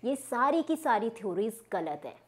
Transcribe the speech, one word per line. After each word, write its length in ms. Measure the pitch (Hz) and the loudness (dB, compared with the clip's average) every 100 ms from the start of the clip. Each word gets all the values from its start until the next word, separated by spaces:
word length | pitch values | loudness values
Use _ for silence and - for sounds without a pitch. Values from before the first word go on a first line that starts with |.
ये 120 | 226 269 | 0 -2
सारी 480 | - 240 262 330 | -2 2 4 4
की 120 | 311 320 | 2 0
सारी 320 | 311 220 226 | 2 2 2
थ्योरीज 500 | 226 202 175 220 214 - | -4 -4 0 -2 -4 -6
गलत 300 | 190 160 147 135 | -4 -2 -6 -10
हैं। 100 | - | -16